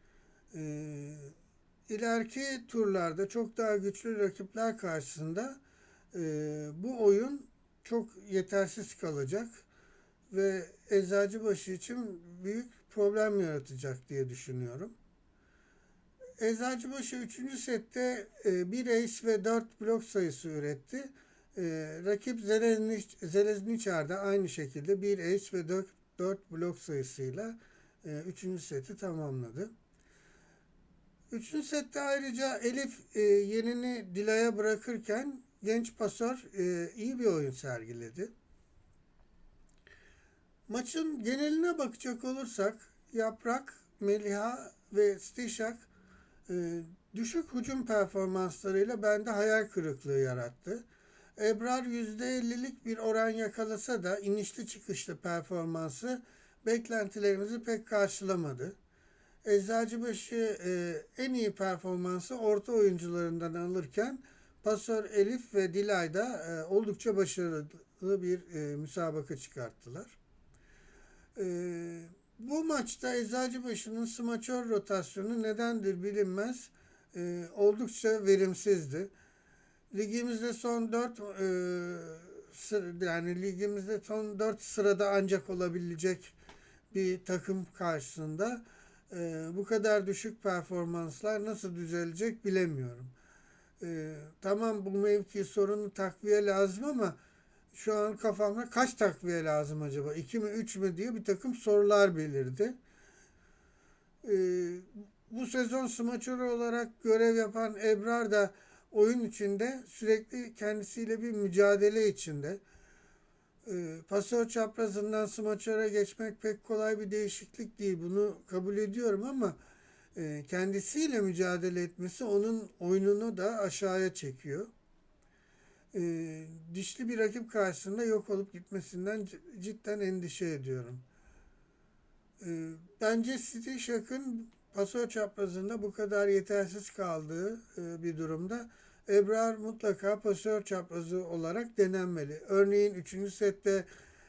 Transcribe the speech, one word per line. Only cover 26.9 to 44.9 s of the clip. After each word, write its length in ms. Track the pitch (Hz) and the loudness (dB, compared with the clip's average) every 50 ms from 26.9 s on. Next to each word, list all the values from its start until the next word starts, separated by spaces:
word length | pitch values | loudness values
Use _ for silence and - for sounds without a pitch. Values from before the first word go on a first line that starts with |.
| 151 139 131 131 - - 135 131 135 180 214 226 226 226 - - - - _ _ _ _ - | -4 -4 -4 -4 -6 -6 -6 -6 -4 -6 -6 -8 -8 -12 -16 -20 -20 -20 _ _ _ _ -12
e, 160 | 156 151 147 160 185 | -8 -8 -8 -8 -8
üçüncü 360 | 180 - - 185 185 175 151 | -10 -8 -6 -6 -6 -6 -6
seti 340 | - 151 135 131 - 202 - | -6 -6 -6 -6 -8 -10 -8
tamamladı. 760 | 202 190 165 160 151 143 135 131 123 113 113 139 196 226 226 - _ _ _ _ _ _ _ _ _ _ _ _ _ _ _ _ _ _ _ _ _ _ _ _ _ _ _ _ _ _ | -6 -6 -4 -4 -4 -4 -4 -4 -6 -6 -8 -8 -8 -8 -10 -16 _ _ _ _ _ _ _ _ _ _ _ _ _ _ _ _ _ _ _ _ _ _ _ _ _ _ _ _ _ _
Üçüncü 360 | 240 226 226 - - 302 285 - | -10 -10 -8 -6 -4 -4 -4 -2
sette 340 | 302 294 - - - 285 | -2 -2 -4 -4 -4 -4
ayrıca 560 | 285 277 277 277 277 269 233 240 269 262 254 - | 0 0 0 0 0 -2 -4 -2 -2 -2 -2 0
Elif, 420 | 233 240 247 269 277 - - - - - - | 0 0 0 0 -2 -4 -6 -12 -16 -6 0
e, 60 | 208 | 4
yerini 840 | 208 208 202 202 202 196 214 226 226 233 240 240 247 247 247 233 202 185 175 | 6 8 8 6 6 4 2 0 0 0 0 -2 -2 -2 -4 -4 -6 -6 -4
Dilay'a 420 | 190 208 214 220 220 226 233 226 208 | -2 0 2 4 4 4 4 2 2
bırakırken 840 | 208 214 220 208 - 247 240 220 226 - 208 226 277 285 269 254 - _ _ _ - | 2 2 0 0 -2 -4 -6 -4 -2 -2 -2 -2 -2 -4 -6 -10 -14 _ _ _ 0
genç 340 | 202 220 233 233 233 - - | 0 2 2 0 -2 -2 -2
pasör, 480 | 226 202 - - 233 233 254 254 - - - 196 | -2 -2 0 0 -2 -2 -2 -4 -8 -8 -4 0
e, 340 | 180 180 180 175 170 170 - | 0 0 0 0 -2 -4 -6
iyi 240 | - 214 247 262 247 | -6 -4 -4 -2 2
bir 60 | 247 | 2
oyun 260 | 214 175 160 143 135 | 4 4 4 2 -2
sergiledi. 800 | 127 131 - 139 123 117 110 113 120 117 117 113 113 160 196 226 - _ _ _ - - _ _ _ - - _ _ _ _ _ _ _ - _ _ - - - - - - - - - _ - - - - - - _ _ _ _ _ _ _ _ _ _ - | -4 -6 -6 -6 -6 -6 -6 -8 -10 -10 -10 -10 -8 -8 -8 -10 -10 _ _ _ -20 -20 _ _ _ -20 -20 _ _ _ _ _ _ _ -20 _ _ -20 -20 -20 -20 -20 -20 -20 -20 -20 _ -20 -20 -20 -20 -20 -20 _ _ _ _ _ _ _ _ _ _ -6
Maçın 560 | 214 247 247 - - 320 320 320 302 254 208 | -6 -4 -4 -2 -2 -2 -2 -2 -2 -2 -2
geneline 540 | 226 262 277 294 302 302 320 330 349 339 320 | 0 0 2 2 2 2 2 2 2 2 0
bakacak 460 | 285 240 233 - - 262 240 233 254 | -2 -4 -4 -6 -6 -6 -6 -4 -4
olursak 520 | 254 262 269 269 233 - - 196 208 220 - - - _ _ _ _ - | -6 -6 -6 -6 -6 -2 0 0 0 -2 -4 -10 -20 _ _ _ _ -2
Yaprak, 600 | 226 220 220 220 - - 233 240 262 269 - - - - _ _ - | -2 0 0 -2 -2 -2 -2 0 -2 -2 -8 -16 -20 -20 _ _ -2
Meliha 720 | 202 202 202 214 208 208 202 202 208 233 247 269 262 - - _ _ _ | 0 2 2 2 2 0 -2 0 0 -2 -4 -6 -8 -14 -18 _ _ _